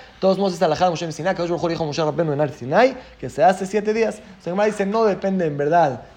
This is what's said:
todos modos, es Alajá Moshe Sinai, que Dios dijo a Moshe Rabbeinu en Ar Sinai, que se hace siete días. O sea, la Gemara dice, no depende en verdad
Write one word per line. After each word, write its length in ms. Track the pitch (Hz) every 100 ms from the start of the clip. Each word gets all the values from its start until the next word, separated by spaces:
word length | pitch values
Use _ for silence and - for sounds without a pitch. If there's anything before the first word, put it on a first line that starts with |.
| - -
todos 180 | 190 185
modos, 160 | 196
es 80 | 170
Alajá 280 | 175 147 185
Moshe 220 | 160 165
Sinai, 220 | 151 170
que 100 | 185
Dios 180 | 170 170 165
dijo 160 | 165
a 40 | 160
Moshe 160 | 143
Rabbeinu 300 | 151 143 160
en 80 | 143
Ar 100 | 151
Sinai, 440 | - 123 175 262 262 - -
que 100 | 127
se 140 | -
hace 220 | 170 196 190
siete 280 | 208 208
días. 220 | 220 220 -
O 280 | - -
sea, 80 | 170
la 40 | 185
Gemara 100 | 214
dice, 180 | 208 196
no 200 | 220 220
depende 420 | 190 196 190 160
en 100 | 143
verdad 440 | 143 170 151 120 -